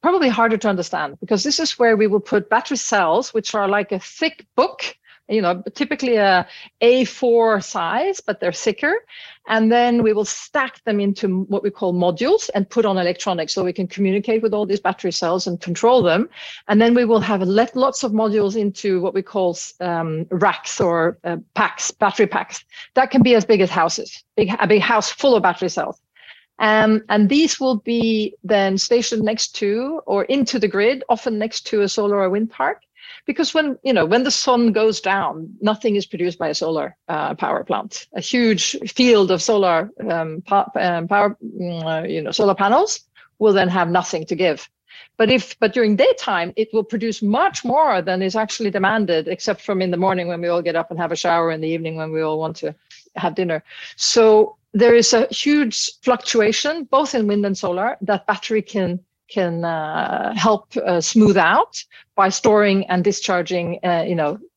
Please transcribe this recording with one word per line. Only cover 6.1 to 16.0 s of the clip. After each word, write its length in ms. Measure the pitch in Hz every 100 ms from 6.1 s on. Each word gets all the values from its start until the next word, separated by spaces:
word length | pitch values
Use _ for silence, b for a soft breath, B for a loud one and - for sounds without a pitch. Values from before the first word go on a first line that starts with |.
| 226
a 280 | 202 185 175 B B _
A 240 | 233 254
four 560 | 254 - 254 233 226 208
size, 600 | - 202 170 214 349 381
but 200 | - -
they're 100 | 180
thicker. 440 | 170 - 208 294 415 _ B B B -
And 240 | 220 220
then 320 | 233 240 240
we 100 | 220
will 120 | 214
stack 580 | 202 - - 294 262 -
them 140 | - 208
into 440 | 202 196 202 185
what 180 | 190 202
we 80 | 202
call 240 | 196 190
modules 560 | 180 175 165 247 427 -
and 140 | 202 196
put 160 | -
on 140 | 220 190
electronics 560 | 175 180 - 180 156
so 100 | -
we 80 | 185
can 140 | 180 185
communicate 560 | - 196 196 208 226
with 100 | 220
all 140 | 208 208
these 140 | 202
battery 320 | 180 - 180
cells 340 | 170 170 180 185
and 140 | 175
control 420 | - 170 226 254